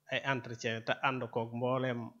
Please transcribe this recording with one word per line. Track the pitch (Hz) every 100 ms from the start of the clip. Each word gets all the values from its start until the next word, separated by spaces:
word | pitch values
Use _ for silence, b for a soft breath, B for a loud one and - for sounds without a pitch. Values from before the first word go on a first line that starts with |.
| -
ay | 131
entretien | 139 131 120 113 117 113 113
te | 127
ànd | 143 131 117
koog | 123 113
mbooleem | 117 123 131 127 120 117 -